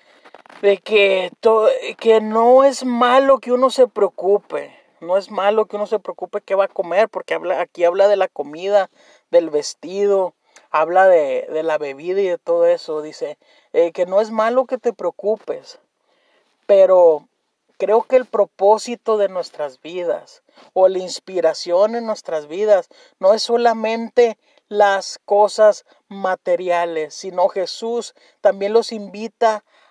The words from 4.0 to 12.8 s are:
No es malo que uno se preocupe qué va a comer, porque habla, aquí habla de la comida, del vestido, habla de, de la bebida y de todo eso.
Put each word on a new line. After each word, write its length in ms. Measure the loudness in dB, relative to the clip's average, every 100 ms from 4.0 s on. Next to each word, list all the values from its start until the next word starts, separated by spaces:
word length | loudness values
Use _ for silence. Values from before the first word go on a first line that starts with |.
| -2 -2 -2 -2 _ -12 -12 _ _ _
No 160 | -4 -4
es 140 | -4
malo 380 | -4 0 0 -2
que 80 | -6
uno 100 | -6
se 140 | -6
preocupe 420 | -8 -12 -10 -10
qué 140 | -4 -2
va 80 |
a 60 | -2
comer, 380 | -4 -4 0 0
porque 280 | -2 -8 -8
habla, 260 | -4 -6
aquí 220 | -6 0
habla 240 | 0 2 2
de 80 | 2
la 120 | -2
comida, 640 | -6 -12 -10 -2 0 0 _ _ _ _
del 220 | 0 2
vestido, 840 | -4 -4 -12 -12 -4 0 0 -2 _ _ _ _
habla 360 | -2 0 4 6
de, 380 | 6 2 -4 -6
de 100 | -6
la 160 | -4 -4
bebida 420 | -6 -10 -6 -2
y 60 | -2
de 140 | -4
todo 260 | -2 2 2
eso. 380 | 2